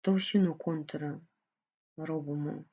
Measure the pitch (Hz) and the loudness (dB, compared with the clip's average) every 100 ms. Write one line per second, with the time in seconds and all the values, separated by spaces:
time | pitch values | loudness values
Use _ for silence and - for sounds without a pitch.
0 | - 190 190 208 185 156 - 160 151 151 | 4 2 4 4 4 2 -2 -4 -4 -6
1 | 147 151 - _ _ _ _ _ _ - | -6 -6 -12 _ _ _ _ _ _ -12
2 | 160 160 143 147 147 156 151 | -4 -4 -2 -4 -2 -6 -10